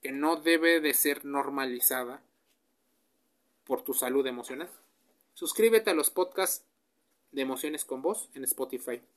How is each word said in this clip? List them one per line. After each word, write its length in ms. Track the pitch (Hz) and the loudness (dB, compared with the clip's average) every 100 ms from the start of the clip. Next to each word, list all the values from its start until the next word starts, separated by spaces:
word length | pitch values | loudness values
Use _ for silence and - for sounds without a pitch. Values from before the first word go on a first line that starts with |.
que 120 | 135 | -8
no 240 | 135 151 165 | -2 0 0
debe 440 | 160 165 165 170 | 4 6 6 4
de 140 | 151 | 4
ser 320 | 139 147 143 139 | 2 2 0 -4
normalizada 960 | 143 143 139 135 123 - 127 123 131 _ _ _ _ _ _ _ _ _ _ _ _ _ _ _ | -4 -2 -2 -4 0 0 0 -4 -12 _ _ _ _ _ _ _ _ _ _ _ _ _ _ _
por 140 | 127 | -4
tu 100 | - | -2
salud 320 | 127 123 135 131 | -2 0 0 0
emocional. 440 | 123 120 131 170 - _ _ _ _ _ | -4 -10 -12 -12 -16 _ _ _ _ _
Suscríbete 560 | - 165 - 226 226 220 | -10 -8 4 6 6 4
a 40 | |
los 160 | 151 147 | 2 2
podcasts 560 | - 180 - 185 - _ _ _ _ _ _ _ | 0 -2 0 -2 -2 _ _ _ _ _ _ _
de 120 | 139 | -6
Emociones 420 | 131 131 147 151 | -4 -4 -6 -6
con 160 | - 131 | -8 -4
Voz 300 | 147 214 - | -2 -4 -8
en 80 | - | -10
Spotify. 580 | 131 - 131 123 - 120 _ | -6 -4 -4 -6 -8 -10 _